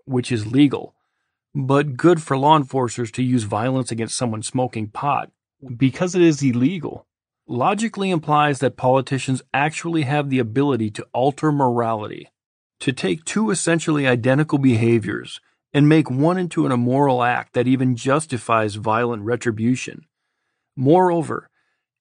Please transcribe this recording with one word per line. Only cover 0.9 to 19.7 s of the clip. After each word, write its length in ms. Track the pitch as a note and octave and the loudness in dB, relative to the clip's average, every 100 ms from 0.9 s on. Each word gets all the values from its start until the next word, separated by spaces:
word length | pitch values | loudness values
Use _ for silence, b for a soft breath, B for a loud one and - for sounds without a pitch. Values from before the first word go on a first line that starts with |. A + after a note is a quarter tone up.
| _ _ _ _ _ _ | _ _ _ _ _ _
but 440 | C#3+ C3 C#3 D3+ B2 | -6 0 0 0 2
good 260 | E3+ E3 | 2 2
for 160 | - C3+ | 0 0
law 180 | D3 D#3 | 4 2
enforcers 540 | C3 C3+ A#2+ - A2+ | 2 -2 -4 -4 -6
to 120 | - | -4
use 180 | B2+ B2 | 0 0
violence 480 | G#2 G#2+ B2+ C3 B2 | 0 -4 -2 -2 -4
against 260 | A2+ A2 - | -6 -6 -4
someone 260 | B2 G#2+ | -4 -4
smoking 440 | - B2+ B2+ A2+ G#2+ | -4 -4 -4 -4 -8
pot, 460 | - C#3+ A#2+ - _ _ _ C3 A#2+ | -6 -4 -2 -6 _ _ _ -14 0
because 380 | C3 - F3+ | 0 0 0
it 80 | F3+ | 4
is 180 | E3+ C#3 | 4 4
illegal, 640 | C#3 A#2+ C3+ F#3+ D3 - _ _ _ _ - | 2 2 0 0 -8 -12 _ _ _ _ -8
logically 640 | A#2+ D#3+ G#3 A3+ G3 F#3+ | -2 0 0 -2 -4 -2
implies 500 | E3 D3+ D3 D3 C3+ | -2 0 2 2 0
that 160 | B2+ - | -2 0
politicians 640 | B2+ C3 B2+ C3 - B2+ - | 2 2 0 -4 -2 -4 -2
actually 500 | C3 D3+ - E3+ E3 | -2 -2 -4 -4 -2
have 280 | C3 D3 C#3+ | 0 -2 0
the 80 | C3 | -2
ability 540 | A2+ B2+ C#3+ A#2+ G#2+ | 0 0 0 0 -2
to 140 | - - | -6 -6
alter 380 | A#2+ C#3 C#3 D#3 | -2 -2 0 0
morality, 800 | C#3+ B2+ A#2+ A2+ A2 G#2 - - _ _ _ _ - | 2 2 2 -2 -4 -6 -12 -18 _ _ _ _ -8
to 140 | C#3 | -6
take 320 | B2+ F#3+ E3 | -4 -4 -4
two 260 | - G3+ G#3+ | -4 -2 -2
essentially 560 | F#3 E3 E3 E3 D3+ C3 | -2 0 0 0 0 2
identical 520 | B2 B2+ C3+ D#3 C#3+ | 2 2 2 2 2
behaviors 800 | C3+ A2 A#2 A#2 G2+ A#1+ - - _ _ _ | 4 4 4 2 0 -8 -10 -18 _ _ _
and 160 | D3 D3 | 4 6
make 200 | D#3 C3 | 6 2
one 300 | C3 D#3+ F#3 | 0 0 0
into 260 | F3 E3 | -2 -2
an 60 | C#3+ | 0
immoral 540 | B2 B2 C3+ C#3+ B2 | 0 2 2 2 2
act 280 | A#2+ B2 - | 0 -2 -2
that 120 | B2 B2 | -2 2
even 300 | C3 B2+ A#2 | 2 2 0
justifies 800 | C3 C#3+ - A#2+ - A2+ G#2+ G#2 | 0 0 -2 -6 -2 0 0 -4
violent 480 | A2 A2 A#2+ A2+ | -2 0 -2 -4
retribution. 800 | G#2 A#2+ B2 G#2+ A#2 | -4 -2 -2 0 0